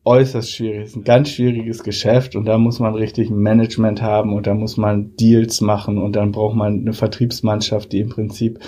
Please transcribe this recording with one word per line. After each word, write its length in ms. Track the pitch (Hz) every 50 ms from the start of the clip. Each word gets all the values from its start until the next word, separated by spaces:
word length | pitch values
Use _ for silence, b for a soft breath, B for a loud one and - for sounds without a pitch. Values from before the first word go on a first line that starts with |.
| _
äußerst 480 | 117 123 127 135 131 - 120 110 - -
schwierig, 320 | - 117 110 107 104 104
ist 120 | - -
ein 80 | 113 101
ganz 260 | 123 120 123 143 143
schwieriges 520 | - - 123 123 120 117 113 113 117 117 -
Geschäft 540 | 107 104 - - 123 113 131 131 - -
und 80 | 107 107
da 140 | 110 110 113
muss 200 | 113 120 120 -
man 160 | 120 110 107
richtig 360 | 110 110 107 - - 113 117
ein 80 | 110 101
Management 640 | 101 107 110 117 113 110 - - 110 110 104 101 113
haben 300 | 110 107 107 104 107 104
und 140 | 104 104
da 80 | - 101
muss 220 | 107 110 107 -
man 400 | - 107 104 104 104 101 - -
Deals 440 | - 117 113 117 113 113 117 - -
machen 380 | 110 101 107 101 - - 104 101
und 160 | 95 104 101
dann 160 | 107 104 104
braucht 240 | 101 110 107 107 110
man 260 | 113 104 104 104 101
eine 120 | - 113 110
Vertriebsmannschaft, 1000 | - - 110 - - 127 120 - - - 110 107 104 104 - 110 104 101 - -
die 80 | 98
im 100 | 110 110
Prinzip 500 | - - 107 104 - - 117 113 113 B B